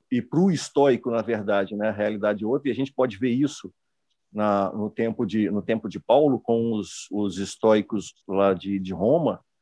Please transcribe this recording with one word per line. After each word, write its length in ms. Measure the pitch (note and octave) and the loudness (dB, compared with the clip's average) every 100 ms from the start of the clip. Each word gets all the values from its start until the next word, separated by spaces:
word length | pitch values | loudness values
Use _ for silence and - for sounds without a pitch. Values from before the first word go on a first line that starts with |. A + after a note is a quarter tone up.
| _ | _
e 120 | B2 | -4
pro 280 | A#2 D3+ F#3+ | 0 2 2
estoico, 600 | E3+ - - C#3 A#2+ B2 | 2 -2 2 4 4 0
na 120 | A#2 | -2
verdade, 540 | A2 A2 G2+ G2+ F#2+ G2+ | -2 -2 0 0 0 -2
né, 140 | G#2+ | -4
a 20 | |
realidade 500 | G2+ G#2 G#2+ G#2 G#2 | -2 -2 0 -2 -2
é 40 | G#2+ | -2
outra, 220 | C#3 C#3 | -2 -2
e 40 | |
a 20 | |
gente 180 | A#2+ C3+ | -4 -4
pode 240 | - B2+ G2+ | 0 -2 0
ver 140 | B2 | 0
isso 420 | A#2+ D3 - F#2 - _ _ _ _ _ | 2 0 -2 -16 -20 _ _ _ _ _
na, 400 | G#2 G#2+ G2+ G2 | -2 2 2 0
no 180 | - G#2+ | -2 -6
tempo 340 | - A2+ A2 | -2 -2 -2
de, 260 | A2 A2 G2+ | -2 0 0
no 120 | G2+ | 0
tempo 260 | - A2+ A2 | 0 -2 -2
de 120 | F2+ | -6
Paulo, 400 | - B2+ D3+ B2+ | 2 4 4 2
com 320 | - A#2 A#2 | 0 0 0
os, 340 | G#2+ F#2+ - - | -2 -6 -12 -8
os 260 | G#2 G2+ F2+ | -4 -2 -4
estoicos 760 | F#2+ - A2 G#2+ G2 G#2+ F2+ - - | -8 0 4 4 2 -6 -8 -14 -4
lá 280 | F#2+ G2 | 2 2
de, 240 | F2+ F#2+ G2 | 2 -2 -6
de 120 | F#2 | -4
Roma, 520 | E2+ G#2 D#3+ C#3 F#2 _ _ | -2 2 2 2 -4 _ _